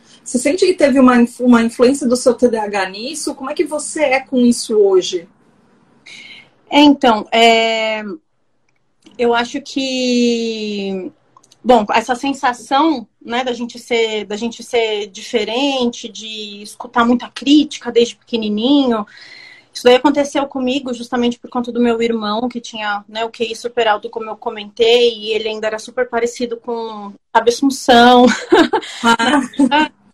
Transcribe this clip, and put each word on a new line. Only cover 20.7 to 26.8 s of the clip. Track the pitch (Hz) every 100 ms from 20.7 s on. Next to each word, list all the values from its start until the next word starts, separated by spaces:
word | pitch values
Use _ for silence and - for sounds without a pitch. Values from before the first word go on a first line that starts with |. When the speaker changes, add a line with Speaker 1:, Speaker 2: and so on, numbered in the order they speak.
| 269 254
Speaker 2:
justamente | 233 240 247 240 240
por | -
conta | 247 240
do | 233
meu | 240 226
irmão, | 233 226 214 214 247
que | 240
tinha, | - 226 208 202 202
né, | 214
o | 226
Q | -
I | 220 226
super | 240 240 220
alto, | 208 226
como | 226 220
eu | 214
comentei, | 233 214 202 - 226 240 240 220
e | 214
ele | 214 220
ainda | 214 214
era | 214
super | 226 247 247
parecido | 233 240 - 233 233
com | - 233